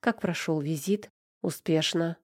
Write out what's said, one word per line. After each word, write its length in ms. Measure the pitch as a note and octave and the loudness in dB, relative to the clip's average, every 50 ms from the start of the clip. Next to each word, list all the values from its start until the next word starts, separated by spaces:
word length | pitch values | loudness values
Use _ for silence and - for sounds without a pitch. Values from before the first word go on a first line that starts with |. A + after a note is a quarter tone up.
«Как 180 | - A#3+ A3+ - | 2 0 0 0
прошёл 400 | - F#3 E3 - - - D#3+ D#3 | -2 -2 -2 -2 0 0 0 0
визит?» 500 | C#3+ D3+ D#3+ C#3+ - F#3+ G3+ G#3 G#3 - _ _ _ _ _ _ | 0 -2 -4 -2 0 0 0 0 -2 -12 _ _ _ _ _ _
«Успешно. 760 | - F3+ - - _ - D#3+ D#3 D#3 - - E3+ E3 E3 E3 _ | -4 -4 -4 -4 _ 2 2 4 2 2 0 0 0 0 -4 _